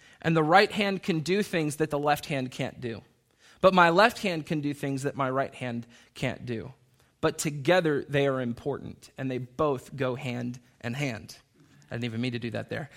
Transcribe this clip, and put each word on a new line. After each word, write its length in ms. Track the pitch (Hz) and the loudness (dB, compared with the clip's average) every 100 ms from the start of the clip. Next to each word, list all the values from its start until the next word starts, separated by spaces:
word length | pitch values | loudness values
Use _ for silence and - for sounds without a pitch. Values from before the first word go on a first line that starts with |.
| - - | -20 -6
and 160 | - 165 | 0 2
the 80 | |
right 280 | 156 185 208 | 6 6 6
hand 320 | - 202 190 | 2 -2 -2
can 160 | - 160 | -2 -2
do 240 | 143 202 | 0 0
things 320 | 202 180 151 143 | 0 -2 -2 -2
that 160 | 156 | -2
the 80 | 143 | 0
left 260 | 147 147 - | 0 0 -2
hand 240 | 139 127 | -4 -4
can't 320 | - 131 - | -6 -8 -8
do. 220 | 120 107 - _ _ _ - - | -10 -10 -14 _ _ _ -20 4
But 140 | 190 185 | 6 8
my 160 | 170 | 8
left 260 | 170 226 - | 8 6 4
hand 240 | 202 165 147 | -4 -4 -4
can 140 | 160 | -4
do 120 | 143 | -4
things 300 | 139 139 135 | -4 -4 -4
that 120 | 139 - | -4 -2
my 140 | 135 | -2
right 240 | 131 135 | 0 -2
hand 320 | - 127 117 117 - - - | -4 -6 -6 -10 -16 -20 -6
can't 280 | 131 - | -6 -4
do. 300 | 120 113 127 - _ _ _ _ | -6 -8 -8 -14 _ _ _ _
But 160 | 160 160 | -2 0
together 680 | 165 147 135 180 165 143 - | -4 -2 2 4 4 0 0
they 160 | 143 139 | 0 2
are 160 | 131 | 0
important, 720 | 123 120 147 131 - - - - | -2 -4 -6 -6 -8 -16 -18 -10
and 100 | 135 | -6
they 80 | 127 | -6
both 580 | 123 - 156 127 - 135 | -6 -2 0 0 -6 -4
go 200 | 131 123 | -4 -4
hand 440 | 131 123 123 123 _ _ | -6 -6 -6 -10 _ _
in 120 | 120 127 | -8 -4
hand. 420 | 143 107 107 - _ _ _ - - | -4 -6 -12 -20 _ _ _ -20 -12
I 60 | 117 | -6
didn't 100 | 120 | -6
even 140 | 110 | -4
mean 140 | 127 | -4
to 60 | 120 | -4
do 120 | 117 | -6
that 180 | 110 110 | -8 -6
there, 200 | 110 139 | -8 -10